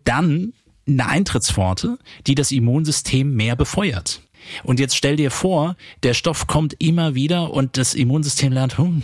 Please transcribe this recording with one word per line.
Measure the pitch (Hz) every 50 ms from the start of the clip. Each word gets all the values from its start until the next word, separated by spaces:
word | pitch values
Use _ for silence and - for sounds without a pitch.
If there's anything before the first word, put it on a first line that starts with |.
| -
dann | - 139 143 180 160 143 170 190 233 - _ _ _ _ _ -
eine | - 139 131 123
Eintrittspforte, | - 143 175 196 - - 120 - - - 104 92 92 92 - - 233 240 - _ - - - -
die | - 139
das | 147 139 -
Immunsystem | 139 127 117 117 127 156 160 151 147 - - - 131 131 135 147 131
mehr | 110 107 117 120
befeuert. | 123 - - - 196 208 170 107 87 - - - - - _ _ _ - - - - -
Und | - 127 123
jetzt | 139 123 -
stell | - - 139 151
dir | 151 147 131
vor, | - - - 185 185 151 151 170 180 - - - - - -
der | 123 120
Stoff | - - 170 151 - -
kommt | - - 151 156 143 - -
immer | 160 156 170 170 165 156 131
wieder | 131 139 156 175 175 170 -
und | - 139 135 127 -
das | 135 123 - -
Immunsystem | - 127 120 135 156 147 143 - - 139 135 131
lernt, | 131 131 131 -
„Hm, | - 160 180 170 147